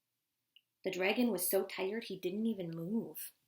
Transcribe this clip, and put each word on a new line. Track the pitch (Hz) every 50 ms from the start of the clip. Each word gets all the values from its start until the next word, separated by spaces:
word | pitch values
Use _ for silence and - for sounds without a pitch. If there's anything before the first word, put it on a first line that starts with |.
| _ _ _ _ _ _ _ _ _ _ _ - _ _ _ _ -
The | 190
dragon | 190 180 185 190 220 220 247 240
was | 214 180 - -
so | - 190 190
tired | - - - 190 190 208 226 233
he | - 196 175
didn't | - 180 175 208 220
even | 226 226 190 185 170
move. | 165 165 165 170 208 233 190 160 156 - - - - _ _